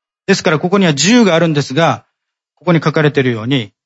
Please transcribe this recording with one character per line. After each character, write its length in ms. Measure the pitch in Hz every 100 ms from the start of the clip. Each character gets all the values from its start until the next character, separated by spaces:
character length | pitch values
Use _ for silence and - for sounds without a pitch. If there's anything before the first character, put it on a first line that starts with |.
| _ _ -
で 80 | 190
す 80 |
か 80 | 185
ら 80 | 156
こ 100 | 180
こ 100 | 202
に 60 | 180
は 80 |
自 180 | 139 160
由 140 | 247 208
が 100 | 165
あ 40 |
る 100 | 165
ん 40 |
で 80 | 147
す 120 | 135
が、 320 | 131 160 110 - _ _ _ _ _
こ 100 | 175
こ 80 |
に 80 | 170
書 120 | 160
か 80 | 160
れ 100 | 151
て 80 | 143
い 40 |
る 80 | 127
よ 120 | 113
う 40 | 117
に、 260 | 139 104 _